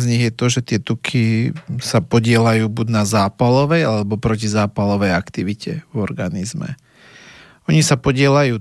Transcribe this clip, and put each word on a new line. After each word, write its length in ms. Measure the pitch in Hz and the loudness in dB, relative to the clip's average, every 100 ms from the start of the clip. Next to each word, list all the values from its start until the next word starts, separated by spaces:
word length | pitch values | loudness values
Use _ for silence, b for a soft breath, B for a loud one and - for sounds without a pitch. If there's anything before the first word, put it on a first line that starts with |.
z 40 | 120 | 0
nich 120 | 117 117 | 0 0
je 80 | |
to, 120 | 117 123 | 0 -2
že 160 | 123 120 | -2 -2
tie 140 | 110 | -4
tuky 720 | - 113 - 131 113 110 120 160 - 123 | -2 -6 -2 0 2 0 -2 -6 -8 -8
sa 240 | - 117 | -2 -2
podielajú 720 | - 117 113 113 117 110 110 | 2 2 4 4 4 2 0
buď 140 | 110 110 | -2 -2
na 140 | 110 101 | 0 0
zápalovej, 800 | 107 98 - 123 131 143 165 147 | 0 0 0 2 2 2 2 0
alebo 320 | 107 101 107 | 0 -2 -2
protizápalovej 960 | 117 110 110 107 101 - 101 101 98 | -2 -2 -2 0 -2 -2 0 0 0
aktivite 720 | 90 - - 92 101 - 127 - | -2 -4 -6 -6 -6 -8 -10 -8
v 40 | 117 | -6
organizme. 720 | 98 - 90 - 101 - - - B B B B B B B B - | -6 -4 -6 -6 -6 -8 -8 -12 B B B B B B B B 0
Oni 160 | 156 147 | 2 4
sa 80 | |
podielajú 640 | 135 147 131 139 143 135 113 | 2 0 2 4 4 2 0